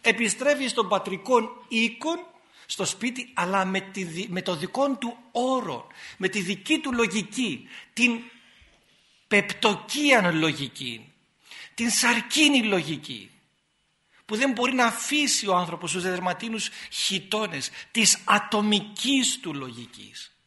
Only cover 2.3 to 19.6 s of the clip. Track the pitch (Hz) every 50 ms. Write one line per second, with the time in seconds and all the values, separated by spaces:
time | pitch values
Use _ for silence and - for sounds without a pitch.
2.3 | - - _ _ _ - - - - - 190 - - - 220 262 247 254 240 -
3.3 | - - 175 180 190 196 190 185 185 190 190 190 - 202 185 170 160 170 202 -
4.3 | 175 185 185 190 180 147 170 180 - 247 277 285 269 - - 233 233 - - -
5.3 | _ 240 247 254 262 254 214 175 135 117 - - - - - - - - 185 185
6.3 | 190 208 180 175 202 - - - 311 302 - 285 247 233 233 202 175 220 - -
7.3 | - 262 254 202 135 107 - - - - - _ _ 226 240 240 233 233 240 -
8.3 | - - _ _ _ _ - _ _ _ _ _ _ _ _ _ _ _ _ _
9.3 | 214 202 196 202 - - - 220 202 151 - - - 285 294 294 262 233 190 175
10.3 | 160 160 160 160 139 123 143 - - - 139 123 117 110 110 - _ _ _ _
11.3 | _ _ _ - - - - - _ - 233 233 202 - - 240 240 226 - -
12.3 | - 285 311 294 285 254 220 220 196 180 151 151 160 - - - 131 107 92 -
13.3 | _ _ _ _ _ _ _ _ _ _ _ _ _ _ _ _ _ _ _ -
14.3 | 214 214 269 277 240 220 247 262 262 254 240 233 - - - - 285 302 294 247
15.3 | - - 220 202 185 180 180 160 170 165 175 160 151 185 175 185 180 180 180 180
16.3 | 175 175 233 233 226 214 - - - - - - - - - - 196 185 - -
17.3 | 214 214 220 185 165 139 127 - - - - _ - 233 214 - - - - -
18.3 | 202 208 - - - 208 208 214 208 202 208 - - - - 254 277 269 247 -
19.3 | - - - 170 147 139